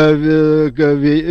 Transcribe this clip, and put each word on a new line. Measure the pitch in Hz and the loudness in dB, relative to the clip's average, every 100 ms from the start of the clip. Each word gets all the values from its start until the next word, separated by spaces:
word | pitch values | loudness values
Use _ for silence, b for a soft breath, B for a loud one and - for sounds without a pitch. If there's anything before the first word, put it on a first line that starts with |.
| 156 | 2
v-, | 151 156 156 156 156 151 | 2 0 0 0 0 -2
k-, | 123 151 143 | -2 -2 0
vě-, | 143 151 165 | 0 -2 -2